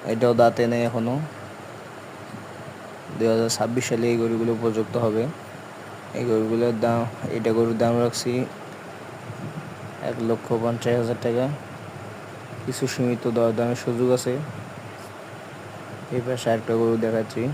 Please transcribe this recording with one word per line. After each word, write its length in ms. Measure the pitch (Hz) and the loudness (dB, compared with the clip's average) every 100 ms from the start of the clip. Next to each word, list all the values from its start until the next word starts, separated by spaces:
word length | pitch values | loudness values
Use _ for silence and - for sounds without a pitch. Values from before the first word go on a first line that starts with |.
এটাও 300 | - 113 123 | -2 4 4
দাঁতে 320 | 117 117 - 117 | 8 6 6 2
নেই 160 | 120 | 2
এখনও। 360 | 117 117 117 135 156 - - - - - - - - - - - - - - - - - - - | 2 0 0 -2 -4 -10 -14 -14 -14 -14 -14 -16 -16 -14 -14 -14 -14 -14 -14 -14 -14 -14 -10 0
দুই 100 | 113 | 4
হাজার 200 | 113 113 | 4 2
ছাব্বিশ 400 | - 113 120 - | 2 0 0 0
সালে 200 | 117 120 | 2 4
এই 80 | 117 | 4
গরুগুলো 360 | 113 113 117 | 2 2 2
উপযুক্ত 440 | 113 117 110 107 120 | 2 2 2 0 2
হবে। 300 | 117 107 131 - - - - - - - - | 2 2 0 -4 -14 -14 -14 -14 -14 -14 -10
এই 100 | - | -4
গরুগুলোর 560 | 120 110 110 117 120 113 | 2 2 4 4 4 4
দাম, 260 | 117 117 117 - - | 4 4 0 -4 -4
এটা 240 | 113 110 | 0 2
গরুর 260 | 110 117 113 | 4 4 4
দাম 220 | 117 117 | 4 4
রাখছি 440 | 120 120 123 123 127 - - - - - - - - - - - - - - - | 2 2 0 0 -2 -6 -14 -14 -14 -14 -14 -12 -12 -10 -8 -10 -12 -12 -12 -6
এক 120 | - 120 | -4 -2
লক্ষ 300 | 113 110 - 117 | 0 0 2 0
পঞ্চাশ 340 | 117 117 120 120 | 2 0 2 2
হাজার 180 | 117 117 | 2 0
টাকা। 260 | 123 117 131 147 - - - - - - - - - - 123 | 0 2 0 -2 -8 -12 -12 -12 -12 -12 -14 -14 -12 -8 -6
কিছু 200 | 123 127 | -2 -2
সীমিত 440 | - 123 117 123 | 2 2 2 2
দরদামের 460 | 117 117 113 120 120 | 4 4 4 2 0
সুযোগ 340 | - 117 127 | 0 2 4
আছে। 280 | 123 127 131 151 - - - - - - - - - - - - - - - - | 4 2 -2 -4 -10 -12 -12 -14 -14 -14 -14 -14 -14 -14 -14 -14 -14 -12 -12 -4
এই 100 | 127 120 | -4 -2
পাশে 240 | 123 117 | 0 2
আরেকটা 240 | 113 110 | 2 2
গরু 220 | 113 117 117 | 4 4 4
দেখাচ্ছি 440 | 113 113 107 110 127 | 2 0 -2 -2 -2